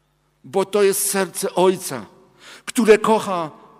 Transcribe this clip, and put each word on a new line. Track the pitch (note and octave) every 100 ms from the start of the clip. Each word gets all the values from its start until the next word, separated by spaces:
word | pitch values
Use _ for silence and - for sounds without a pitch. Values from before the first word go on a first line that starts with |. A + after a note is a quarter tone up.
| _ _ _ _
Bo | C3+ F3+
to | F#3+ G#3
jest | G3 F#3+ -
serce | G3 F3+ - G3
Ojca, | - F#3 F#3 - C3 F#2+ _ _ _ - -
które | - - G#3+ G#3
kocha | G#3+ A3 F3+ F3+ D#3 - -